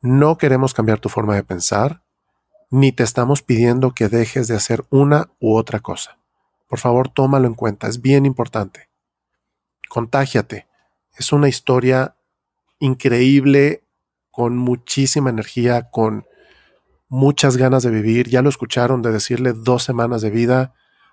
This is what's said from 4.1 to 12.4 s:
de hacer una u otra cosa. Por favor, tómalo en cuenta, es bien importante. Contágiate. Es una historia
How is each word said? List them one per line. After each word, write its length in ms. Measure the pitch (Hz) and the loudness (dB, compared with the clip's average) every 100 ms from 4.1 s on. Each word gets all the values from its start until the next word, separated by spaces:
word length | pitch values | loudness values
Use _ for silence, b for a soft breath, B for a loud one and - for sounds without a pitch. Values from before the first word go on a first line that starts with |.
| 117 113 - 117 | 0 -2 -4 -4
de 80 | 113 | -4
hacer 280 | - 117 - | -4 -6 -2
una 380 | 135 143 147 165 _ | 0 2 2 -2 _
u 160 | 113 110 | 0 0
otra 240 | 113 107 | 0 -6
cosa. 380 | - 87 - _ _ _ _ _ _ | -8 -12 -12 _ _ _ _ _ _
Por 100 | 120 | -4
favor, 300 | 127 120 127 | 0 0 0
tómalo 380 | - 135 139 127 | 0 0 2 0
en 80 | |
cuenta, 320 | 113 117 104 113 | 0 -6 -4 -8
es 140 | 120 | -4
bien 240 | 127 139 139 | 2 2 2
importante. 600 | 127 117 110 98 - _ _ _ _ _ _ _ _ _ _ - | -2 -6 -4 -8 -12 _ _ _ _ _ _ _ _ _ _ -10
Contágiate. 800 | - 117 139 135 120 101 104 _ _ _ _ _ _ | -6 -2 -2 0 -2 -4 -10 _ _ _ _ _ _
Es 160 | - | -2
una 160 | 143 143 | 2 2
historia 680 | 135 - 127 123 131 131 _ _ _ | 0 -2 0 2 0 -2 _ _ _